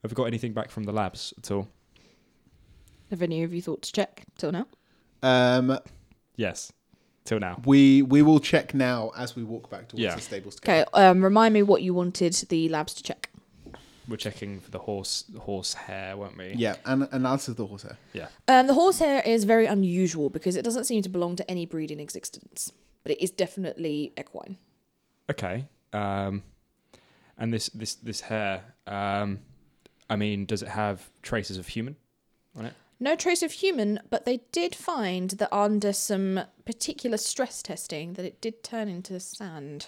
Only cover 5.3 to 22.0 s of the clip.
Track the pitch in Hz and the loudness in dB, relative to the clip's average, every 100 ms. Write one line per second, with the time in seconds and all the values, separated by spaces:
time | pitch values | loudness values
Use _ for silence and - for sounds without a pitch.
5.3 | 127 123 127 127 131 - - _ _ _ | 6 6 4 2 0 -4 -20 _ _ _
6.3 | - 104 - - _ _ _ _ _ - | -6 -4 -4 -14 _ _ _ _ _ -4
7.3 | 110 95 90 120 139 139 135 135 139 151 | -4 -2 -4 6 8 10 10 8 8 8
8.3 | 151 - 165 - 139 127 123 110 - 120 | 8 6 0 2 0 2 0 -4 -6 -10
9.3 | 123 113 113 - 98 117 - 107 82 - | -8 -10 -10 -12 -16 -12 -4 -2 -2 -6
10.3 | 98 101 - - 170 - - 190 185 190 | -10 -10 -8 2 2 4 8 8 8 6
11.3 | 208 226 214 202 196 185 180 180 180 175 | 6 6 6 6 4 4 0 -2 0 0
12.3 | 180 - 165 160 160 156 - - - - | 0 -2 0 0 -2 -4 -8 -10 -10 -12
13.3 | - _ _ - - - _ - 110 107 | -16 _ _ -20 -20 -20 _ -12 -8 -8
14.3 | - 101 98 - 95 - 101 95 - - | -8 -12 -12 -12 -12 -8 -6 -6 -8 -8
15.3 | 185 - 98 90 - - 95 95 98 98 | -14 -8 -6 -6 -8 -10 -10 -10 -10 -12
16.3 | - 92 113 113 98 - 135 139 135 127 | -12 -10 -2 -2 -2 -2 0 0 0 0
17.3 | 135 - 117 104 98 - - _ - 160 | 0 -4 -8 -8 -10 -16 -20 _ -14 -14
18.3 | - - 381 262 277 359 370 320 277 - | -8 6 6 8 6 6 4 2 2 2
19.3 | 226 208 226 226 202 190 175 185 165 143 | 2 6 6 6 4 2 2 0 0 -2
20.3 | 156 190 180 233 233 247 226 190 185 175 | -2 -4 -2 -2 -4 -2 -2 -2 -2 -4
21.3 | 175 - 180 170 160 151 151 | -4 -6 -6 -6 -6 -6 -8